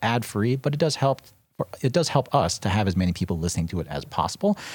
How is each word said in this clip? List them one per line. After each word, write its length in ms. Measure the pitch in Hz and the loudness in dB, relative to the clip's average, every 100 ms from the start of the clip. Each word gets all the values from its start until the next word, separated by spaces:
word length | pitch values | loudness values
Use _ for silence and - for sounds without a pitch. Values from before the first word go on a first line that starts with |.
ad-free, 540 | - 120 110 104 113 135 | 0 0 -2 0 0 0
but 180 | 147 | 0
it 40 | 147 | 0
does 180 | 160 - | 0 2
help, 260 | 139 135 - - _ - - - | 0 0 -6 -20 _ -8 -8 -4
it 120 | 135 | 0
does 160 | 170 160 | 0 2
help 260 | 143 - | 0 2
us 240 | 143 - - | 2 2 0
to 100 | 104 | 0
have 180 | 98 98 | 2 2
as 100 | 90 | 2
many 140 | 90 | 2
people 240 | 85 82 85 | 0 -2 -2
listening 280 | 85 - 82 | -2 -2 -2
to 120 | 90 | -2
it 60 | 76 | -6
as 160 | 73 | -8
possible. 540 | - - 78 - 202 208 - | -6 -2 -2 0 0 0 -4